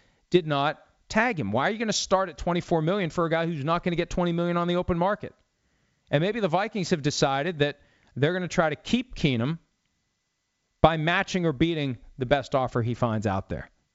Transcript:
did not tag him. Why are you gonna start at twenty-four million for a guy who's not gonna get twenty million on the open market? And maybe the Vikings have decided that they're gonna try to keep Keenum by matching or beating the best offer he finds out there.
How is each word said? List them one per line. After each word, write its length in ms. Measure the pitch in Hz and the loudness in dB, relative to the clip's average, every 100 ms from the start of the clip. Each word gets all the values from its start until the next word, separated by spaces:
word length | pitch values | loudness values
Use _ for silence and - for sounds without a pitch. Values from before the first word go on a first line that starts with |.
| _ _ _ | _ _ _
did 180 | 175 160 | 2 4
not 340 | 143 143 - - _ _ | 2 2 0 -8 _ _
tag 300 | 214 240 190 | 0 0 0
him. 120 | 101 | -2
Why 160 | 110 156 | 0 0
are 40 | |
you 80 | 214 | 0
gonna 120 | 226 | -2
start 380 | 196 - 190 190 | -2 0 0 0
at 80 | 147 | -4
twenty-four 440 | - 175 - 165 | -2 -2 0 0
million 280 | 156 202 170 | 2 0 -2
for 160 | - 165 | -2 0
a 40 | |
guy 160 | 160 165 | 0 -2
who's 200 | 165 139 | -2 -2
not 180 | 170 | -2
gonna 140 | 180 170 | 0 -2
get 120 | 170 | -2
twenty 220 | - 175 | 0 0
million 240 | 170 175 175 | 0 0 0
on 140 | 175 | 0
the 80 | 175 | 0
open 200 | 180 170 | 0 0
market? 360 | 180 208 - - _ _ _ _ _ _ _ | 0 -2 -6 -14 _ _ _ _ _ _ _
And 100 | 143 | 0
maybe 180 | 175 220 | 0 0
the 80 | 196 | 0
Vikings 440 | 170 214 220 175 | 0 0 -2 -2
have 100 | 170 | 0
decided 580 | 139 - 147 135 156 165 | 0 0 0 0 -2 0
that 200 | 143 - _ _ _ - | -2 -2 _ _ _ 0
they're 180 | 147 | 0
gonna 140 | 180 180 | 2 -2
try 220 | - 160 | 0 0
to 80 | 147 | -2
keep 380 | - 233 254 - | 0 -2 -2 0
Keenum 440 | 156 123 123 165 - _ _ _ _ _ _ _ _ _ _ _ | 2 2 0 -2 -8 _ _ _ _ _ _ _ _ _ _ _
by 140 | 156 160 | 2 2
matching 500 | 156 180 196 185 170 | 0 0 0 -2 -2
or 60 | |
beating 460 | 127 165 165 143 120 - - | 0 0 0 -4 -6 -10 -8
the 80 | 123 | 0
best 300 | 143 123 139 | 0 0 -2
offer 260 | 127 127 | 0 -2
he 120 | 117 | -2
finds 340 | 117 123 110 104 | -2 -2 0 0
out 220 | 95 - | -2 -4
there. 200 | 73 - _ _ | -10 -10 _ _